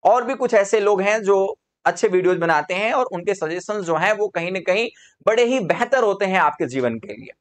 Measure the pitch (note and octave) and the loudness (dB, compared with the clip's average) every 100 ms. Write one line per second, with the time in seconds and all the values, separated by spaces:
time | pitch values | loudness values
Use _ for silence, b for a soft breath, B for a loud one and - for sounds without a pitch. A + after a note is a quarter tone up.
0 | F#3+ A#3+ A#3+ C4+ B3 A3+ G3 A3 G3+ G3+ | 2 2 0 -4 0 2 2 0 2 2
1 | G3 A3 G3 G3 G3 - _ _ - F3 | 0 0 2 2 0 -6 _ _ -4 0
2 | A3 F#3 F3+ F3+ E3 D#3 - F#3 A3 C4+ | 0 2 2 0 2 0 0 -4 -2 -2
3 | B3+ F3 E3+ G3 D#3 F3 F3+ G#3 F3 D#3+ | -2 -4 -6 -4 -4 -6 -6 -8 -2 0
4 | F#3 G#3 G#3 F3 E3+ F#3 F3+ F#3+ A#3 b | 0 0 -2 -4 -6 -6 -2 0 -2 b
5 | b b - A3+ A#3+ C4 F3 E3+ - C4 | b b 0 2 2 2 0 -2 0 2
6 | A3+ F#3+ G3 F#3 D3+ - D3+ C3+ B2 A2+ | 2 0 0 2 2 0 -4 -2 -2 -4
7 | G#2 A2 A2+ - | -10 -16 -16 -20